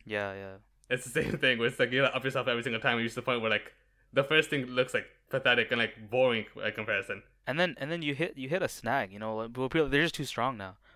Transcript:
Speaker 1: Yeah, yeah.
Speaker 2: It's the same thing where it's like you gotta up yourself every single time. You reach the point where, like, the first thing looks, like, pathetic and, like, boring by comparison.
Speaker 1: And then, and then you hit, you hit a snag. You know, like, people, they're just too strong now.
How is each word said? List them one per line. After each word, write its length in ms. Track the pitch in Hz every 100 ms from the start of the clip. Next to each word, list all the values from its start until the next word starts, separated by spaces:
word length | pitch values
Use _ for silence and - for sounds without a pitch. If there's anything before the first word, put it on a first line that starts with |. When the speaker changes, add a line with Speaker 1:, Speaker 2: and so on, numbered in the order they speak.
Speaker 1:
Yeah, 300 | 110 104 101
yeah. 200 | 98 98 95 _ _ -
Speaker 2:
It's 140 | 127
the 80 | 120
same 260 | 160 - 147
thing 220 | 131 117
where 80 | 117
it's 100 | 117
like 140 | 123
you 100 | 127
gotta 140 | 135 127
up 80 |
yourself 240 | 127 131 123
every 160 | 117
single 180 | 120 117
time. 160 | 131 117
You 60 |
reach 100 | 113
the 80 | 123
point 200 | 131 120
where, 100 | 110
like, 200 | 107 - _ _ _ _
the 100 | 139
first 260 | 139 156 151
thing 160 | 143 123
looks, 300 | 127 131 113
like, 100 | - _ -
pathetic 420 | 76 127 120 110
and, 80 | 117
like, 300 | 110 113 107
boring 360 | 127 131 113 107 107
by 160 | 107
comparison. 500 | 110 107 101 - 98 - _ -
Speaker 1:
And 140 | 143
then, 160 | 180 -
and 140 | 139
then 100 | 170
you 140 | 147 139
hit, 200 | 170 135
you 140 | 131
hit 140 | 180
a 40 | 147
snag. 440 | - 117 135 98
You 80 | 101
know, 160 | 110 110
like, 180 | 113
people, 360 | 123 131 160 139
they're 120 | 143
just 140 | 160 -
too 100 | 139
strong 320 | - 127 113
now. 200 | 95 - _